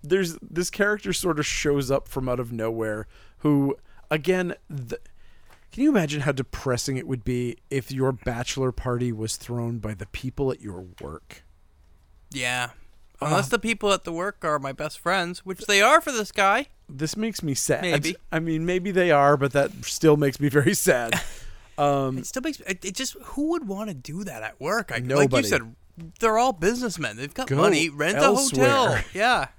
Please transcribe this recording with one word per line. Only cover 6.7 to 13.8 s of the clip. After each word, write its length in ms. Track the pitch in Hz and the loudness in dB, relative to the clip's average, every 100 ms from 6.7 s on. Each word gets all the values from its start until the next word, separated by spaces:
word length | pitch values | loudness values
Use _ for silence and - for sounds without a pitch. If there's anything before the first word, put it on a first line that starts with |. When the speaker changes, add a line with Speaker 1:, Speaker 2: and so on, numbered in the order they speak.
| 123 - 131 | -2 -2 -6
Speaker 1:
it 100 | - | -4
would 200 | 127 131 | -6 -2
be 320 | 123 123 - _ | -2 -4 -8 _
if 220 | 135 - | -6 -4
your 220 | 131 131 | -2 0
bachelor 580 | 131 - 120 120 - 131 | 0 -6 -6 -6 -2 -2
party 400 | - 127 120 123 | -2 -4 -2 -2
was 240 | 110 110 - | -2 -6 -6
thrown 440 | - 120 117 117 | -6 -6 -4 -6
by 140 | 107 | -8
the 120 | 104 107 | -10 -12
people 480 | - 131 - 135 | -8 -8 -2 -2
at 80 | - | -4
your 240 | 104 90 92 87 | -10 -12 -14 -14
work? 420 | 71 78 - - _ _ _ _ _ _ _ - _ | -12 -12 -16 -20 _ _ _ _ _ _ _ -20 _
Speaker 2:
Yeah. 380 | 131 123 123 120 - - - - - | -4 -2 -2 -4 -8 -20 -20 -20 -6
Unless 280 | 147 170 131 | 0 2 2
Speaker 1:
Uh, 40 | |
Speaker 2:
the 80 | 233 | -2
people 320 | 220 220 | -2 -2